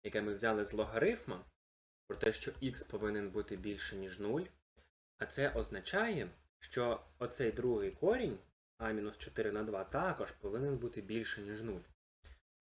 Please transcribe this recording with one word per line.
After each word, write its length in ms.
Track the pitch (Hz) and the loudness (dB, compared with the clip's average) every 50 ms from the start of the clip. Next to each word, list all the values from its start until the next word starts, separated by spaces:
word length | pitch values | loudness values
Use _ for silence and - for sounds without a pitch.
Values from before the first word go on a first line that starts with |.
| - | -6
яке 180 | 104 - 107 | -2 0 0
ми 120 | 107 107 101 | 0 0 0
взяли 320 | 98 117 113 110 107 104 | 2 4 4 4 4 2
з 80 | 101 107 | 2 2
логарифма, 720 | 107 107 107 110 117 151 202 240 - - - 98 92 95 - - _ _ _ _ _ _ _ _ _ _ - | 0 0 2 2 4 4 4 4 2 -2 -6 -6 -8 -8 -14 -20 _ _ _ _ _ _ _ _ _ _ -8
про 100 | 101 101 | -4 0
те, 160 | - 113 107 | 2 2 2
що 180 | - - - - - | 2 0 -6 -6 -4
ікс 240 | 135 131 131 - - | -4 -4 -4 -4 -6
повинен 460 | - - 101 107 107 104 104 101 98 | -6 -4 -2 0 0 0 0 -2 -2
бути 280 | 90 107 101 - 104 90 | -2 -2 -2 -2 -4 -6
більше, 380 | 90 104 104 98 - - 104 | -4 -4 -4 -4 -4 -6 -4
ніж 240 | 98 95 95 - 104 | -6 -6 -6 -6 -4
нуль. 240 | 101 104 123 160 185 - - _ _ _ _ - - _ _ _ _ _ _ - | -2 0 0 0 -2 -4 -10 _ _ _ _ -20 -20 _ _ _ _ _ _ -8
А 80 | 107 | -6
це 240 | - - 135 139 131 | -4 0 2 2 2
означає, 800 | 110 117 107 - 107 98 - - - 196 220 233 208 147 101 90 - - - _ _ _ | 2 0 -2 -2 -4 -6 -4 0 2 2 2 2 2 0 0 -2 -6 -12 -20 _ _ _
що 420 | - - - - 123 120 113 - - - - - | -16 -6 0 2 2 2 2 0 -2 -8 -8 -6
оцей 320 | 123 117 - - 127 113 | -4 -4 0 2 2 2
другий 400 | 107 123 123 127 120 107 98 95 | 2 2 4 4 4 4 2 0
корінь, 480 | - - - 185 233 254 240 156 107 92 - - _ _ _ _ _ - | 0 2 4 4 4 4 4 0 -2 -4 -8 -14 _ _ _ _ _ -4
а 140 | 113 110 | -2 0
мінус 260 | 110 107 104 104 101 - | 0 0 -2 -2 -6 -8
чотири 340 | - - - - 107 107 | -12 -4 0 0 2 2
на 120 | 101 107 110 | 2 0 0
два, 200 | 110 104 95 95 | 0 0 -2 -2
також 480 | - - 147 175 190 160 - 101 - | 0 0 0 2 2 0 0 -2 -4
повинен 460 | - - - 101 101 120 135 143 135 120 | -6 -6 -4 -2 0 0 2 2 0 0
бути 240 | 120 117 - 110 | -2 -4 -4 -6
більше, 400 | 98 95 110 113 110 - - 110 | -4 -2 -2 -2 0 -2 -4 -4
ніж 200 | 101 101 107 107 | -4 -6 -6 -4
нуль. 200 | 113 110 98 90 - - - _ _ _ _ _ - - - - _ _ _ - | -4 -4 -4 -4 -6 -12 -18 _ _ _ _ _ -20 -20 -20 -20 _ _ _ 4